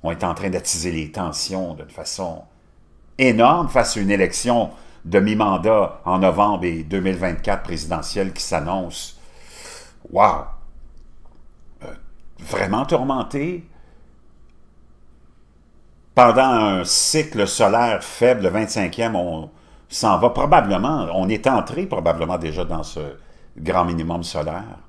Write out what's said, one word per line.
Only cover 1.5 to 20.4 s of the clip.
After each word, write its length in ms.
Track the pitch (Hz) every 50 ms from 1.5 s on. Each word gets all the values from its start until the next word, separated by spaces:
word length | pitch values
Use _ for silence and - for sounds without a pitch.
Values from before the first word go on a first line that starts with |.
| 95 95 95 87 80
d'une 140 | 76 76 73
façon 540 | - - 78 - - - 95 87 80 - - _ _ _ _ _ _ _ - _ _ - - - - -
énorme 520 | 135 127 113 107 120 131 156 175 170 120
face 260 | - 131 113 - -
à 60 | 113
une 100 | 101 98
élection 600 | 101 98 95 87 - - - 123 120 120 107 78 - - - - - - -
de 120 | 85 87 98
mi-mandat 840 | 95 107 107 107 110 104 95 87 85 110 110 107 98 - - - -
en 160 | 87 92 92
novembre 460 | 95 95 85 92 104 107 104 90 90
et 180 | 87 82 80 80
deux 160 | 76 95 98
mille 160 | 92 95 95
vingt-quatre 480 | 85 92 90 85 - - - 98 95 -
présidentielle 720 | - 87 78 73 78 87 80 76 - - 104 98 95 -
qui 100 | - -
s'annonce, 760 | - 90 80 73 80 92 98 90 82 80 - - - - - - - - - - - - - - - - - - - - - - -
wow, 340 | - 92 104 104 - - - - - - - - - - - - - - - - - - - - - - - - - - - - - - -
euh, 100 | - - - - - - - - - - -
vraiment 480 | - - - 98 98 92 101 113 135
tourmentée. 800 | - 175 131 127 135 135 131 107 - - 143 143 165 180 175 170 - - - - - - - - - - - - - - - - - - - - - _ - - - - _ - - - - - - _ - _ _ _ _ _ _ _ - - - - - _ _ _
Pendant 260 | - 123 117 113 123
un 420 | 131 131 127 113 110 104 98 92 87
cycle 640 | 82 - - - - - 156 151 156 - 113 101 95
solaire 560 | - - 117 98 101 117 120 117 110 95 -
faible, 400 | - - - 117 123 127 113 98
le 60 | 90
vingt-cinquième, 680 | 87 107 110 95 - 113 98 87 82 - 113 113 110
on 360 | 92 87 87 82 80 80 - - - _ _ - - - _
s'en 320 | - - - 110 98 90
va 120 | 110 120
probablement, 760 | - -